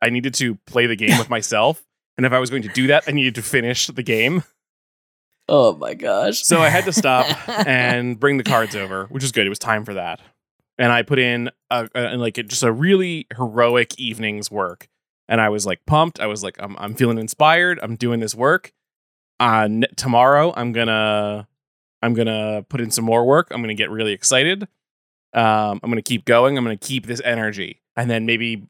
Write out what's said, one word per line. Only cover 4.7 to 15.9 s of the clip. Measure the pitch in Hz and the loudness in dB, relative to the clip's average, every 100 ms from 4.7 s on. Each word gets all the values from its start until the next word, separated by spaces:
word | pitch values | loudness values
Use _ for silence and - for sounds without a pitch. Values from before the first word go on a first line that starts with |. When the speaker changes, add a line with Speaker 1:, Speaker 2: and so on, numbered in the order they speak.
| _ _ _ _ _ _ _ - | _ _ _ _ _ _ _ 0
Speaker 2:
Oh | 147 113 76 | 4 4 2
my | 62 | -6
gosh. | - - 98 104 110 | -6 -4 -2 -2 -2
Speaker 1:
So | - 170 | 2 4
I | 156 | 4
had | 175 190 | 2 0
to | |
stop | 214 143 127 131 - - | 0 2 2 2 -2 -4
Speaker 2:
<laughs> | 214 170 | -2 2
Speaker 1:
and | 127 123 123 123 110 | 2 2 0 -2 0
bring | 143 139 | 0 0
the | |
cards | 113 117 107 104 | 2 0 0 -4
over, | 95 95 98 | -6 -8 -8
which | 131 | -6
is | 131 | -4
good. | 117 98 | -2 -2
It | |
was | 104 | -2
time | 117 110 | -4 -4
for | 107 | -4
that. | 95 85 - _ _ _ _ _ - | -8 -8 -10 _ _ _ _ _ 0
And | 120 | 2
I | 120 | 2
put | 117 135 | 0 0
in | 123 120 117 - - | 0 -2 -6 -10 -6
a, | 123 113 | -4 -4
a, | 123 120 123 | -6 -4 -4
like, | 117 120 | -4 -6
a, | |
just | 107 127 | -8 -2
a | 120 | 0
really | 113 175 190 180 165 - 113 | 2 2 2 2 -6 -10 -6
heroic | 120 113 120 120 117 - | -4 2 2 4 0 -4
evening's | 120 107 107 104 101 | -10 -6 -6 -6 -8
work. | 104 90 90 _ _ _ _ - | -6 -6 -8 _ _ _ _ -2
And | 113 | 2
I | 107 | 2
was, | 104 | 0
like, | 101 87 | -4 -4
pumped. | - | 2